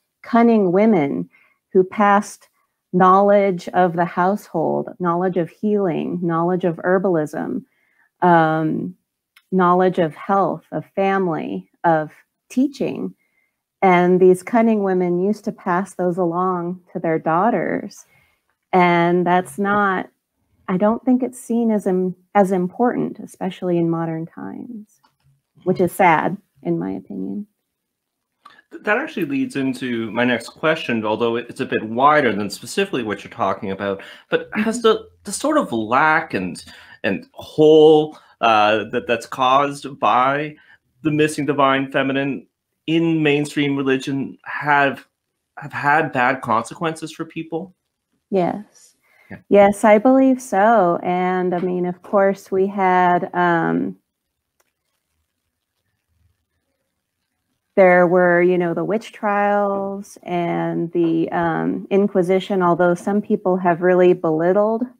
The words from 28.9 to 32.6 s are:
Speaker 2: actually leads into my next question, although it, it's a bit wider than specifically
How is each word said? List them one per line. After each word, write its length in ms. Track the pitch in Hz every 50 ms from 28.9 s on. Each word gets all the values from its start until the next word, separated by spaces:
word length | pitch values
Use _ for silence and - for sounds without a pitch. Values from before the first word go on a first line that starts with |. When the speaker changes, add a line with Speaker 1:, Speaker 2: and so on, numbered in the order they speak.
| 214
Speaker 2:
actually 300 | 247 311 311 - 220 170
leads 300 | 139 139 135 131 123 -
into 540 | 139 135 135 123 127 135 127 120 113 113 107
my 140 | 95 120 123
next 240 | 123 123 113 - -
question, 560 | - - - 156 160 165 - - 120 113 107
although 320 | 107 110 107 120 117 117
it, 100 | 120 120 -
it's 100 | - -
a 60 | 131
bit 180 | 127 131 107 98
wider 500 | 110 113 120 135 147 151 151 139 117 104
than 140 | 98 104 95
specifically 540 | - -